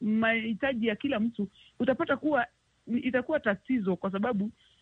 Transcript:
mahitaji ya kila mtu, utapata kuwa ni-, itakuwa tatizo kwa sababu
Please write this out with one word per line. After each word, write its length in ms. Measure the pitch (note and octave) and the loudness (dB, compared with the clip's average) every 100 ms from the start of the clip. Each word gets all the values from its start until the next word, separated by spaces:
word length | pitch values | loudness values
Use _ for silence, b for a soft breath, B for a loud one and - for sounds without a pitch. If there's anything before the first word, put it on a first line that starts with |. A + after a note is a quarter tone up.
mahitaji 840 | G#3 A3 A3+ A3+ A3 G#3 C4+ A#3+ A3+ | 0 2 2 0 -2 -2 -2 0 0
ya 80 | G#3 | 0
kila 240 | C#4+ A#3 | -2 0
mtu, 280 | A3+ - G3 b b _ | -2 -2 -6 b b _
utapata 380 | B3 C4 E4 C#4 | 0 0 0 0
kuwa 300 | D4+ C#4 - _ _ _ - | 2 0 0 _ _ _ -4
ni-, 120 | A#3 | -2
itakuwa 400 | C4 B3 B3 D4+ | 0 -2 0 0
tatizo 560 | A3 G3+ - B3+ F#3+ F3+ | 0 -2 0 0 0 -2
kwa 160 | G3 | -2
sababu 400 | G3 A#3 G#3 G#3 - b b | -2 -2 0 -4 -6 b b